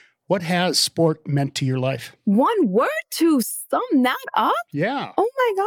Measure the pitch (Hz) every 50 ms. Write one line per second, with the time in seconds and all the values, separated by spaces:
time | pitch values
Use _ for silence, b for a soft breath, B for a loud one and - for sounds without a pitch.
0 | B B B B _ - 175 202 175 160 180 175 185 180 139 - - - - -
1 | 165 160 160 - - - 143 139 139 139 - - 139 131 131 131 127 131 131 123
2 | - - - _ _ 214 196 226 277 359 466 415 320 202 180 220 285 453 605 640
3 | - _ - - 320 339 311 262 214 - - - - - - 330 453 508 349 269
4 | 247 247 269 - 523 - - - 220 302 508 659 698 - - 143 165 220 277 269
5 | 180 - - - 392 466 508 539 508 480 403 381 392